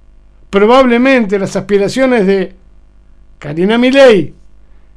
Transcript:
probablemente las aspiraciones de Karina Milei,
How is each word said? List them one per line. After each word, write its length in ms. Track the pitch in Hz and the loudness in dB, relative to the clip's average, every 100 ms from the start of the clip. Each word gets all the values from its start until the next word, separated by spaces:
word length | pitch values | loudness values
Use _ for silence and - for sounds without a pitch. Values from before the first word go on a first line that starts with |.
| - - - - - | -20 -20 -20 -20 -6
probablemente 880 | 196 214 262 254 233 262 262 202 202 | -2 2 2 2 2 0 0 -2 -4
las 160 | 190 | -4
aspiraciones 720 | 196 190 202 196 240 262 240 185 | -8 -4 -2 -2 -2 -2 0 0
de 280 | 196 175 - - - - - - - - - | -2 -4 -14 -20 -20 -20 -20 -20 -20 -20 -20
Karina 380 | 147 156 190 233 | -12 -4 -2 0
Milei, 580 | 254 269 262 196 139 - - - - - - | 0 4 4 4 -2 -12 -20 -20 -20 -20 -20